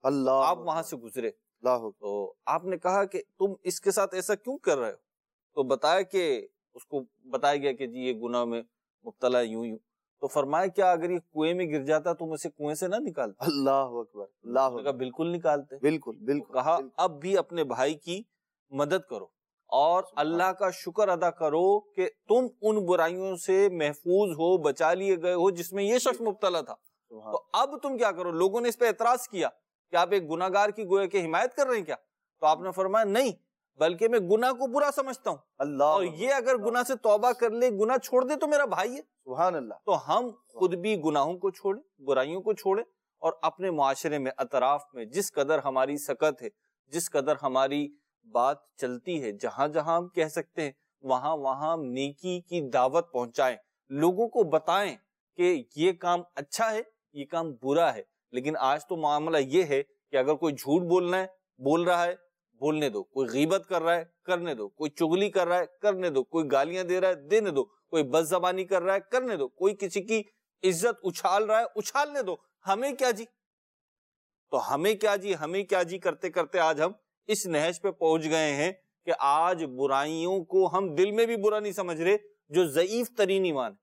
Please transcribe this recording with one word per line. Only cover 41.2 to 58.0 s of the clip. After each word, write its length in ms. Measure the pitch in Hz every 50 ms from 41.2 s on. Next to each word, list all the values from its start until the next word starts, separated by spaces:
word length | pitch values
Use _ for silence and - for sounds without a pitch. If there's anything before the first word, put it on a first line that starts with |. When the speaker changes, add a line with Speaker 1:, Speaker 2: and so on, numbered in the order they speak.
| 139 156 180 180
Speaker 2:
کو 120 | 180 196
چھوڑیں، 520 | 180 - - 196 196 233 302 _ _ _
برائیوں 400 | 139 135 139 131 127 147 165 190
کو 100 | 185 214
چھوڑیں، 320 | 214 - - 196 190 208 233 _ _ _ _ _ _ _
اور 140 | - 165 160 -
اپنے 280 | - 160 - - 180 190
معاشرے 480 | 170 151 139 135 139 - - 165 147 147
میں، 140 | 135 127 -
اطراف 460 | - 135 120 - 131 127 131 143 147 - _
میں 120 | _ 127 113
جس 280 | 107 127 180 196 -
قدر 260 | _ 147 139 139 156 151
ہماری 380 | 131 143 131 131 131 139 143
سکت 460 | 147 - - 135 - 156 156 139 -
ہے، 60 | 123 107 _ _ _ _ _ _ _
جس 240 | _ 139 175 170 -
قدر 240 | - 147 135 143 147 131
ہماری 460 | 143 135 127 131 135 135 143 147 147 143 - _ _ _ _ _
بات 340 | _ 117 110 120 120 135 147 147 _ _ _
چلتی 460 | - 139 127 123 120 _ 185 175 160
ہے، 100 | 135 110
جہاں 360 | 101 104 - 120 - 120 139 151
جہاں 280 | 151 160 147 156 165
ہم 120 | 170 175 180
کہہ 160 | _ 175 160
سکتے 380 | 156 - 170 147 _ _ -
ہیں، 100 | 156 143 135 _ _ _ _ _
وہاں 360 | - 131 127 127 131 151 160
وہاں 360 | 151 139 135 131 135 151 156
ہم 100 | 165 165
نیکی 580 | 151 127 123 131 135 143 143 _ - 185 180 180
کی 300 | 175 _ 175 175 147 131
دعوت 420 | 120 131 127 131 135 170 170 _
پہنچائیں، 440 | - 123 123 117 117 - 139 127 120 107 _ _ _ _ _ _
لوگوں 400 | 135 143 156 175 180 180 233 226
کو 140 | - 247
بتائیں 540 | 208 156 143 156 156 - 170 196 208 185 131 - _ _ _ _ _ _ _
کہ 260 | - 175 180 180 147 120 _ _
یہ 160 | 147 160 190
کام 300 | 180 170 - 175 175 175 175 _ _
اچھا 380 | - 143 _ - - 226 220
ہے، 80 | 220 214 240 - _ _ _ _
یہ 120 | _ 147 139
کام 280 | 139 170 165 165 165 139 113
برا 320 | 127 131 143 165 170 151 123
ہے۔ 80 | 107